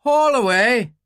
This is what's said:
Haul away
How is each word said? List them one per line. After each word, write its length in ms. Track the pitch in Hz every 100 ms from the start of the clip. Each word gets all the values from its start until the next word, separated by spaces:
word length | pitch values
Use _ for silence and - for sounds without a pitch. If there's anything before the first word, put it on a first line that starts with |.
Haul 300 | - 294 302
away 600 | 277 196 185 214 247 160 _